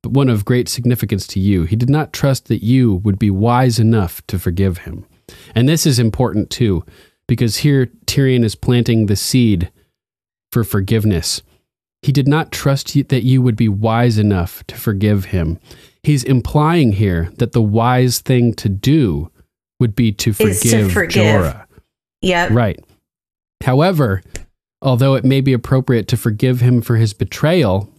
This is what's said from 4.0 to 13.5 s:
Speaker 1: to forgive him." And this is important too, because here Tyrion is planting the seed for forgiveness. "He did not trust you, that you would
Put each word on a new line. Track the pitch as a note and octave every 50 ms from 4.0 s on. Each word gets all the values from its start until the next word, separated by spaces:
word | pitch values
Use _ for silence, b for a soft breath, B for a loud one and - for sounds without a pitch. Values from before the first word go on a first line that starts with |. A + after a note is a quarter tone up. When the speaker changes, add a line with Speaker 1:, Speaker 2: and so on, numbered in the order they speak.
| F#2+ E2+ - - _
Speaker 1:
to | - - F#2
forgive | - F#2+ E2+ F#2 G2 F#2+ F2 E2+
him." | - - - F2 G2+ _ B B B B B B B B B
And | A2 A#2+ C#3
this | E3 D#3+ -
is | D#3+ C3 A2+
important | A#2+ A2 G2+ - B2+ A2 F2 G#2+ F#2+ -
too, | - - B2 G#2+ F#2 E2 - b b b b b b b b
because | - C3 A2 B2 A2+ G#2
here | - - D3 C#3 C3+ B2+ - - _ _
Tyrion | - - C#3 C3+ C3 B2+ B2 A#2
is | G#2+ -
planting | _ - - B2 A#2+ A#2 A#2 A#2 A2+ A2
the | G2 G#2
seed | G2 - - - C3 A#2+ A2+ G2+ F2 F2 - _ _ _ _ _ _ _ _ _ _ _ _ _ _ _ _
for | - B2 A2
forgiveness. | - - G#2 F#2+ G2 A2+ A2+ G#2 A2 F#2+ E2 - - - - _ _ _ _ _ _ _ _ _ _ _ _
"He | - -
did | C3+ C#3+ C3
not | C#3 D3 D#3 D#3 -
trust | - - - C#3+ C#3 C#3 - - -
you, | C#3 C#3
that | _ C3+ B2 G#2+
you | B2+ B2+ C3
would | B2 B2+